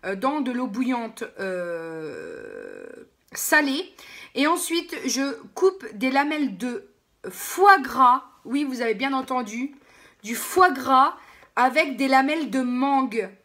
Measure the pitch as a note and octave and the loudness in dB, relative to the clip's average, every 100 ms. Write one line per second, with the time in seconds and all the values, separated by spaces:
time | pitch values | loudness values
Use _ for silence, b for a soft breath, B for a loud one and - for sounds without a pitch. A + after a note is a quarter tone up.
0 | F3+ G3 B3+ D4+ C4 B3 B3+ G3+ B3+ B3 | -6 -2 -2 -2 -4 -4 -6 -4 -4 -4
1 | A3+ - A3+ - F#3+ F3+ F3 E3+ E3 D#3+ | -6 -10 -14 -8 -6 -6 -6 -8 -8 -10
2 | D#3 G#2 E2 D2 G#1+ G1+ G1+ G1+ G1+ - | -10 -10 -12 -12 -14 -14 -14 -14 -16 -18
3 | - _ _ - - D4+ C#4+ C4+ F#4 B | -20 _ _ -10 2 4 4 -2 -6 B
4 | B B B - C#4+ E4+ - E4 - D#4+ | B B B 0 2 2 0 -4 -4 -8
5 | C#4+ B3 C#4 - - - F#4 F#4 A#3 G#3 | -4 -2 -2 -4 -12 2 2 2 -14 -4
6 | B3+ C4+ C#4+ D4+ C4+ F#3 B3 A#3+ - _ | 0 2 0 0 -2 -4 -8 -8 -12 _
7 | _ _ - - - - G4+ F#4+ C4 A#3+ | _ _ -14 -12 -10 4 8 8 6 4
8 | B3+ C4 - _ - C4+ C#4+ B3+ A#3 G3+ | 4 4 -2 _ -6 -4 -4 -4 -4 -2
9 | C4+ C4+ C4 B3 A3 A3+ C#4 - b b | -2 -4 -4 -4 -4 -6 -8 -10 b b
10 | b b G#3 A#3 - - F4+ C4+ B3+ C4+ | b b -8 -8 -2 6 6 4 2 4
11 | C#4+ - B B B - B3+ B3+ D#4+ A3+ | 4 2 B B B 2 2 4 0 0
12 | C4+ C4 C4+ D#4 C#4 B3 B3 B3 C4+ C#4 | 4 4 4 0 -2 -2 -2 0 2 2
13 | C4 A3 F#3+ - | 0 -2 -6 -10